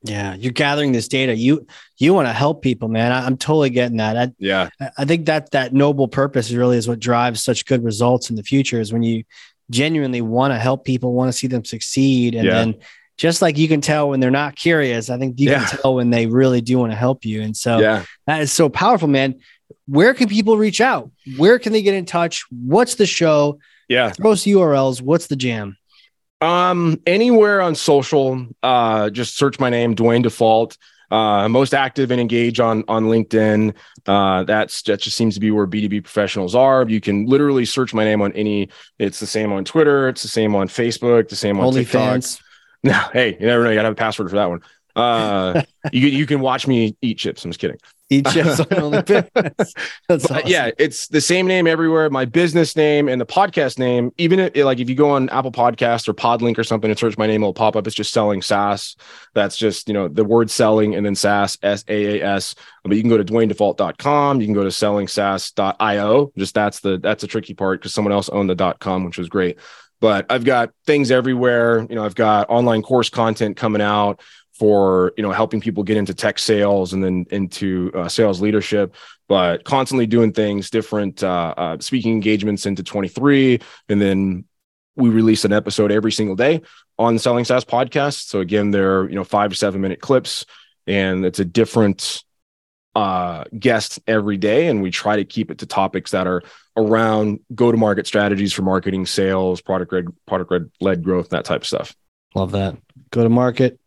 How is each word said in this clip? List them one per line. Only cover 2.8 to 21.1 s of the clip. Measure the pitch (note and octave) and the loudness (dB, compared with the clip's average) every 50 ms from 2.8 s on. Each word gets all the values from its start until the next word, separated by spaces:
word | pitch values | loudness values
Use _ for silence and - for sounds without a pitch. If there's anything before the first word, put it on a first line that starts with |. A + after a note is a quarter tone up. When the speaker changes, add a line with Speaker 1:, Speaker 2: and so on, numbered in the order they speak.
| - A2+ | -4 -4
Speaker 1:
man. | A2+ A2+ A2+ A#2+ | 0 0 2 2
I, | B2 B2+ B2+ | 0 0 -2
I'm | B2+ C3 | -2 -4
totally | C3 - - D#3 D#3+ D3 C3+ | -4 -2 0 2 2 2 2
getting | B2 B2 B2 B2 A#2 | 2 0 0 0 0
that. | A2+ A2 G#2+ A2 | -2 -2 -2 0
I, | A#2 A#2+ B2+ A#2+ _ | -2 -2 -2 -4 _
Speaker 2:
Yeah. | F#2+ F#2+ F#2+ F#2+ F#2 E2+ - _ | -4 -2 0 0 -2 -4 -6 _
Speaker 1:
I, | E3+ E3 _ - | -12 -12 _ -6
I | C#3 | -2
think | C#3 E3+ E3 D#3+ | 0 0 0 0
that | D3+ D#3 D#3 D3 - - | 0 -2 -2 -2 -2 -2
that | C#3+ C3 B2 B2+ | -2 -2 2 2
noble | C3+ C#3+ C#3+ D3 C#3 C3+ | 2 4 4 4 2 0
purpose | A2+ - - C3+ C#3+ C#3 C3+ A2+ A2 A#2+ | 0 0 -2 -2 0 0 -2 -2 -2 -2
really | A#2+ B2 B2 B2 | 0 2 2 2
is | A#2+ A2 | 2 0
what | A#2+ A#2+ A2+ | -2 -6 -4
drives | A2 A#2+ A#2+ A#2+ A#2+ B2 A#2 A2 - | -2 0 2 2 2 0 -2 -4 -2
such | - A#2+ - - | -2 -2 -2 0
good | - C3+ B2 A#2 | -2 -2 0 0
results | A#2 A2 G2+ A#2+ A#2+ B2 B2 - - | -2 -2 0 2 2 2 0 -2 -6
in | A#2+ | -8
the | A2 G#2 | -8 -6
future, | - C#3 C3+ C3+ - - A#2 | -2 0 0 0 0 -2 -4
is | A2 G#2 A2+ | -4 -2 -2
when | A#2 A#2 | -2 0
you | A2+ A2+ A2+ A2 _ _ - - - _ _ _ _ | 0 -2 -4 -6 _ _ -20 -20 -20 _ _ _ _
genuinely | A#2+ A#2 C#3 D#3 E3 D#3 C#3+ C3 B2+ A#2+ | -2 -2 0 0 0 -2 -2 -2 -4 -4
wanna | A#2 A2 A2+ A#2+ C3 C#3 C3+ A2+ | -4 -2 0 0 2 2 0 0
help | A2+ B2+ C3+ C3 - | 0 -2 -2 -2 -2
people, | - C3 B2 B2 B2+ B2 | -4 -4 -2 -2 -2 0
wanna | B2 B2+ C3 B2 | 0 0 0 -2
see | - - B2+ | -4 -4 -4
them | B2+ A#2+ A2 | -4 -4 -6
succeed. | - - A2 - - - C3+ C3+ C3+ C3+ B2+ A#2+ A#2+ A#2 | -8 -12 -12 -10 -6 -2 0 2 2 4 2 2 0 0
And | A2+ A2 | 0 0
Speaker 2:
Yeah. | F#2+ F#2 | 2 2
Speaker 1:
then | A2+ A2+ A2+ A2 - - - - - _ _ _ | 2 0 0 -2 -6 -12 -20 -20 -20 _ _ _
just | - - E3 E3+ - G3+ | -2 0 0 2 2 0
like | E3+ D3 D3 | 0 2 2
you | D#3+ | 2
can | D#3 D#3+ D3 | 2 2 0
tell | C#3+ - D3+ D3+ D3 C#3+ | 2 0 0 0 2 0
when | C#3 C3 | 0 2
they're | C3 B2+ | 2 2
not | C3 C#3 D3 D3 C3+ | 2 0 0 -2 -6
curious, | - - E3 E3+ D#3 D3 B2+ A#2+ A#2 A2 A#2 | -4 0 2 2 2 2 0 -2 -4 -4 -6
I | B2+ B2 | -6 -4
think | C3+ C3 B2 B2 | -4 -6 -2 0
you | C#3 B2 | 2 2
Speaker 2:
Yeah. | C#3 C#3 A#2 | 2 2 0
Speaker 1:
can | G2 - - | -4 -6 -2
tell | - C3 C3 | 0 0 0
when | B2+ A#2+ A#2+ | 2 2 2
they | A#2+ A#2 A#2 | 2 2 2
really | A2+ A2+ B2+ C3+ C3 B2+ B2 | 2 2 4 4 4 2 0
do | A#2 A#2 B2+ B2+ | 0 0 0 0
wanna | B2 A2+ A2 | 0 0 -2
help | G#2 A#2+ B2 C3+ C3 - | -2 0 -2 -2 -2 -4
you. | A2+ G#2+ G#2+ G#2+ | -6 -6 -4 -4
And | G#2+ G#2+ | -6 -6
so | - - B2 A#2 A2+ | -4 -2 0 2 2
Speaker 2:
Yeah. | A2 G#2+ A2 G#2 F2+ - - _ _ - | 4 2 2 0 -4 -8 -20 _ _ -4
Speaker 1:
that | D3+ D#3 | -2 -2
is | D3+ C#3 - | -2 -2 2
so | - E3+ C#3+ | 2 2 2
powerful, | - - F3+ G#3 B3 G3 E3 D3 | 2 0 2 2 2 2 2 2
man. | C#3 C3+ C3+ C3+ B2+ - _ _ _ _ _ _ - _ _ | 2 2 2 0 -4 -8 _ _ _ _ _ _ -20 _ _
Where | - C#3 D3 F3+ A#3+ C4 | -2 2 4 4 4 4
can | B3+ B3+ G#3+ | 4 0 2
people | G3+ A3 G#3+ G#3+ A3+ G#3+ | 2 0 4 4 4 4
reach | G#3+ G#3+ F3+ - | 4 0 2 2
out? | A3 C4 B3 D3+ A2+ - | 2 2 2 -2 -4 -10